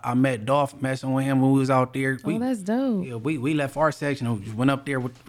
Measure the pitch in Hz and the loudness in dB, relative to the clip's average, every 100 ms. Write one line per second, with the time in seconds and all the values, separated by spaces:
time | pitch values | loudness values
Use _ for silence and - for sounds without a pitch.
0 | 123 123 135 120 107 139 139 - 135 131 | -2 2 2 0 0 0 0 -2 -4 -4
1 | 135 131 135 135 135 135 131 131 127 135 | -2 -2 0 2 4 4 4 2 2 -2
2 | 135 131 147 220 247 240 185 233 269 208 | -2 -2 -4 -2 -2 -4 -2 -2 0 -2
3 | 156 117 127 156 131 156 139 143 156 - | -4 -6 -4 -2 -2 -2 -2 0 0 0
4 | 143 139 117 110 113 107 131 139 143 135 | -4 -2 -2 -4 -4 0 2 2 -2 -4
5 | 123 - | -4 -10